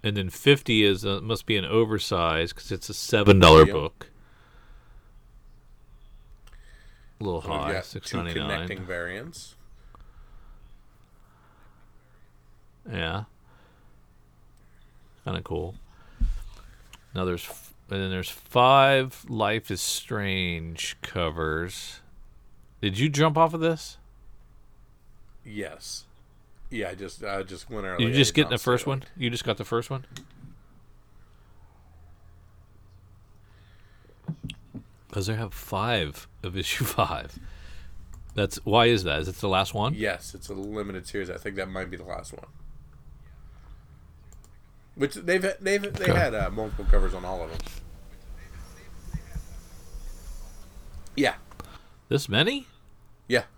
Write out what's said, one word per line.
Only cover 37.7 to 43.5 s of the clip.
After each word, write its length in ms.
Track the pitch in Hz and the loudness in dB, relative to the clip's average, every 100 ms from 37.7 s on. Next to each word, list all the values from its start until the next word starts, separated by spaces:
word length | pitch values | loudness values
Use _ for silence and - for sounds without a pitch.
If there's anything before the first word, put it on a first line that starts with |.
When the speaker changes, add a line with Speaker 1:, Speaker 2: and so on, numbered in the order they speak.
| - - - - - - | -14 -12 -14 -14 -16 -8
Speaker 1:
That's, 220 | - 98 - | -2 -2 -2
why 220 | - 110 117 | 2 6 6
is 160 | 113 | 4
that? 160 | 90 76 | 2 -2
Is 80 | 82 | -4
it 80 | 92 | -4
the 120 | 104 | 0
last 260 | 95 95 | 2 2
one? 200 | - 110 | -2 -2
Speaker 2:
Yes, 400 | 170 107 87 - | -2 -2 -4 -8
it's 140 | 95 - | -14 -12
a 60 | |
limited 520 | 98 101 107 101 92 87 | -10 -8 -6 -6 -8 -8
series. 220 | 104 92 | -8 -6
I 80 | - | -8
think 200 | 107 98 | -8 -6
that 120 | 95 | -6
might 220 | 95 92 | -6 -8
be 80 | 87 | -8
the 60 | |
last 280 | 90 87 - | -10 -10 -10
one. 140 | - - - - - - - - - - - - | -16 -18 -18 -16 -16 -18 -20 -20 -20 -20 -20 -20